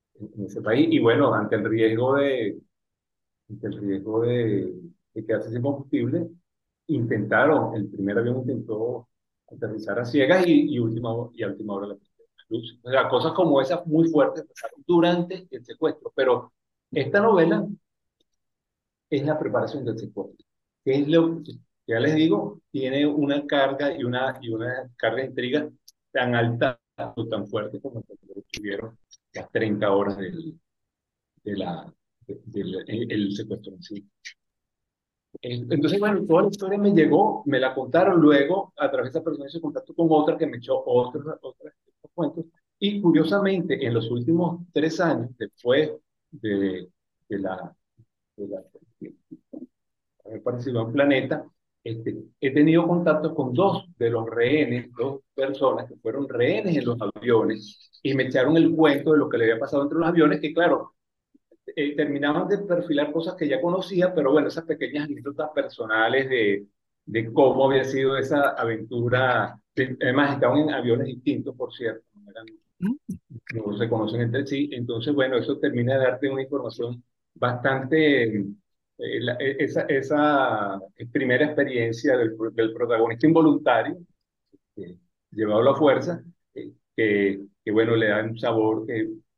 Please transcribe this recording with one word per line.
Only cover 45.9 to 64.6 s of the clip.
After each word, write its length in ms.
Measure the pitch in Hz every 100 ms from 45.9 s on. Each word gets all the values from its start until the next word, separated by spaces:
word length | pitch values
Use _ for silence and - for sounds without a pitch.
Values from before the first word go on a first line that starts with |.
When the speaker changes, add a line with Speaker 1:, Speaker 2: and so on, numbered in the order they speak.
| - _ _ _
Speaker 1:
de, 580 | 151 107 98 98 90 - _ _ _ -
de 100 | 101
la, 360 | 95 92 87 - _ _ _ _ _ -
de 120 | 101
la, 140 | 98 - _ _ -
de 140 | - - _ - _ - - _ _ _ _ _
haber 180 | - 107
participado 440 | - 120 139 117 113
en 60 |
Planeta, 520 | 135 143 135 - 151 - _ _ _
este, 340 | 120 113 120 - - _
he 120 | 139
tenido 340 | 147 151 165 170
contacto 480 | 175 175 151 160
con 180 | 156 127
dos 320 | 123 196 - - -
de 120 | 117
los 200 | 117 113
rehenes, 600 | 113 120 151 131 123 120 -
dos 240 | 127 135 -
personas 540 | - 135 - 131 - -
que 80 | -
fueron 320 | - 139 135
rehenes 480 | 127 123 208 202 156
en 80 |
los 140 | 120 120 104 -
aviones, 720 | 120 117 101 104 - - - _
y 100 | 139
me 80 | 135
echaron 340 | 127 135 127 165
el 160 | 160
cuento 380 | 156 156 139 151
de 60 | 151
lo 100 | 135
que 80 | 120
le 80 | 113
había 80 | 113
pasado 240 | - 147
entre 160 | 143 151
los 100 | 165
aviones, 320 | 170 151 -
que 140 | 151
claro, 400 | 156 170 135 - _ _ _ _ _ _ _ - -
eh, 200 | 143 147
terminaban 500 | 147 139 147 160 185
de 120 | 202
perfilar 520 | - 175 - 143 147
cosas 240 | 160 170 -
que 120 | 151
ya 120 | 131
conocía, 540 | 170 185 - 190 180
pero 160 | 175 135
bueno, 180 | 151 135
esas 160 | -